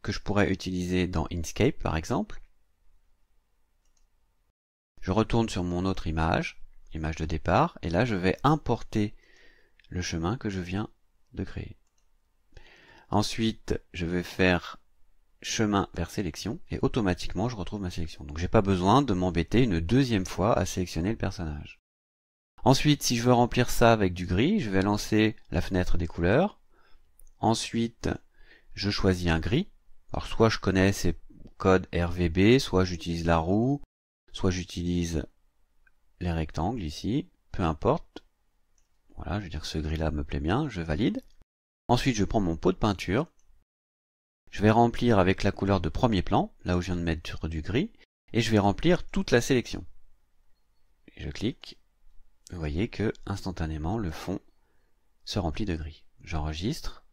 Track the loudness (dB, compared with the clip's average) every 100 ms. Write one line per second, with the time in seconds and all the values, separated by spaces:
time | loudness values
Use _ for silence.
0 | -6 -6 -2 2 2 0 -4 -4 0 0
1 | 0 0 -4 -4 -6 0 0 2 -2 -2
2 | -2 -4 -4 -8 -14 _ _ _ -20 -20
3 | _ _ _ _ _ _ _ _ _ _
4 | _ _ _ _ _ _ _ _ _ -10
5 | -2 0 2 2 0 -2 -2 0 0 -2
6 | -2 0 2 2 0 -8 -16 -16 -14 -8
7 | -6 -4 -4 -4 0 2 2 -2 -2 0
8 | 0 0 0 2 2 0 0 -4 -2 -2
9 | -2 -6 _ _ -20 _ _ _ _ -8
10 | -4 -4 -2 -2 -4 -6 -4 -4 -6 _
11 | _ _ _ -10 -10 -8 -12 -16 _ _
12 | _ _ _ _ _ -20 -20 -20 -20 -20
13 | _ -2 0 0 -2 -2 -4 -6 -6 -8
14 | -4 -2 -4 0 2 2 -2 -16 _ _
15 | -20 -20 _ _ -8 -2 2 2 0 -4
16 | -6 -4 -6 -6 -8 -8 -8 -4 -2 0
17 | -2 -2 -4 -4 -4 -4 -8 -6 -6 -6
18 | -8 -8 -10 -6 2 2 4 2 6 4
19 | 4 0 0 0 2 2 4 2 2 2
20 | 2 0 -2 -2 0 2 0 -2 -4 -2
21 | -4 -2 -4 -4 -8 -8 -12 -18 _ _
22 | _ _ _ _ _ _ 4 4 4 2
23 | 2 0 4 6 4 2 2 6 6 6
24 | 4 0 -2 2 2 2 2 2 2 0
25 | 2 4 4 2 -4 -2 0 0 4 4
26 | 4 0 2 4 2 -2 _ _ _ -20
27 | _ _ -20 -2 0 0 0 -2 -2 -2
28 | -4 -4 _ _ -20 -20 _ -6 -4 2
29 | 2 2 2 0 2 -2 -2 -10 _ -20
30 | -10 -8 -6 2 4 4 0 4 4 2
31 | -2 -2 -8 -20 -20 -2 4 4 2 -2
32 | -2 0 0 4 6 6 4 0 0 -2
33 | -6 -4 2 2 2 2 2 -2 -6 _
34 | _ _ _ -2 -2 0 -4 -6 -2 0
35 | 0 -2 -6 _ _ _ _ _ _ _
36 | _ _ -4 -2 -4 -4 -4 -4 -6 -6
37 | -4 -4 -4 _ _ -2 -2 0 -2 -2
38 | -4 -20 _ _ _ _ _ _ _ _
39 | _ -14 -6 -6 -6 -8 -6 -6 -4 -2
40 | -2 -2 -4 -4 0 0 -2 -6 -4 0
41 | 0 -2 -10 -20 -20 _ _ _ _ 0
42 | 2 0 0 2 0 0 0 2 0 0
43 | -2 -2 -2 _ _ -20 _ _ _ _
44 | _ _ _ _ -16 2 4 6 4 4
45 | 4 6 6 4 2 0 2 2 2 0
46 | 2 2 2 0 0 -6 -2 -2 0 -2
47 | 0 -2 -4 -8 -6 -6 -2 -2 -2 -6
48 | -20 _ _ -2 2 4 4 2 2 2
49 | 0 -4 2 2 4 0 0 -8 -10 -16
50 | -18 -20 _ _ _ -20 _ _ _ _
51 | -20 -12 -12 -4 -6 -6 -16 -20 _ _
52 | -20 -20 -20 _ -16 -8 -4 -2 -4 -2
53 | -4 -4 -8 -8 -6 -6 -6 -4 -4 -4
54 | -4 -6 -8 -8 -10 _ _ _ _ _
55 | _ _ -8 -4 -4 -4 -4 -4 -6 -14
56 | -20 _ -8 -4 -4 -4 -6 -4 -6 -8
57 | -20